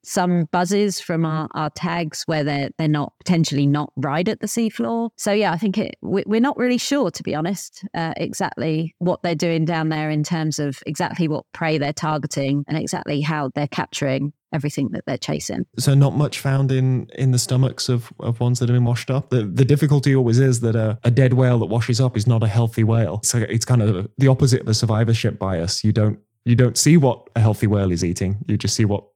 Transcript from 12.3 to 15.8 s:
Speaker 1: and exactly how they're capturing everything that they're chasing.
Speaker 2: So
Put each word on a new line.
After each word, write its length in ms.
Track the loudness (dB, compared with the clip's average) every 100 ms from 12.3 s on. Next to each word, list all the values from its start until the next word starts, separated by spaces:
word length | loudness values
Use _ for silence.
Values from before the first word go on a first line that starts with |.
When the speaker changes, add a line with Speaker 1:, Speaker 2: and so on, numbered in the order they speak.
| -4 -2 -2 -2
Speaker 1:
and 120 | -4
exactly 420 | -4 -6 -4 -4
how 300 | -2 -2 -4
they're 140 | -4 -4
capturing 680 | -4 -6 -4 -2 -2 -4 -8 _
everything 380 | -4 -4 -4 -4
that 160 | -4 -6
they're 140 | -6
chasing. 480 | -4 -6 -4 -8 -8
Speaker 2:
So 160 | -2